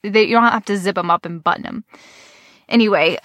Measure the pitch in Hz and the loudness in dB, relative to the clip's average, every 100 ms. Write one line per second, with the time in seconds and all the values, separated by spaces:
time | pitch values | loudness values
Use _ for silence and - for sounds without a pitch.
0 | 208 214 233 233 233 226 - 202 185 190 | 0 0 2 2 2 0 -4 -4 -2 -2
1 | 175 170 180 170 175 - - 233 - - | 0 -2 -2 -6 -4 -4 -6 -12 -14 -20
2 | - - - _ _ _ _ 240 220 180 | -20 -20 -20 _ _ _ _ 2 2 2
3 | 160 - | 2 2